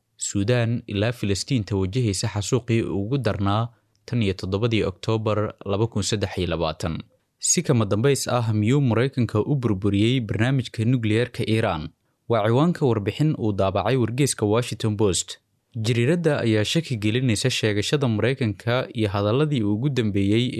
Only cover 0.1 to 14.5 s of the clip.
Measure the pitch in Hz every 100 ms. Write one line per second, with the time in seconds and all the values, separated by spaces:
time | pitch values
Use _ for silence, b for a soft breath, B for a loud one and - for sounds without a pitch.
0.1 | - - 101 101 123 113 117 - 98 110
1.1 | - 101 98 - 131 98 98 95 117 117
2.1 | 95 110 104 - 127 - 113 76 90 101
3.1 | 139 110 92 98 104 117 b b b -
4.1 | 120 101 92 92 98 117 110 85 - -
5.1 | 110 110 104 107 - 101 98 117 104 98
6.1 | 107 98 - 85 82 80 78 82 76 -
7.1 | _ _ _ - - 160 123 101 104 139
8.1 | 135 - 120 113 107 107 147 135 110 135
9.1 | - 110 107 104 143 123 95 101 101 113
10.1 | 131 104 101 120 135 - - 110 127 110
11.1 | 110 123 - - 110 110 80 78 _ _
12.1 | _ - 113 107 123 170 165 139 107 101
13.1 | - 156 - 107 98 98 98 95 131 110
14.1 | 123 139 - 104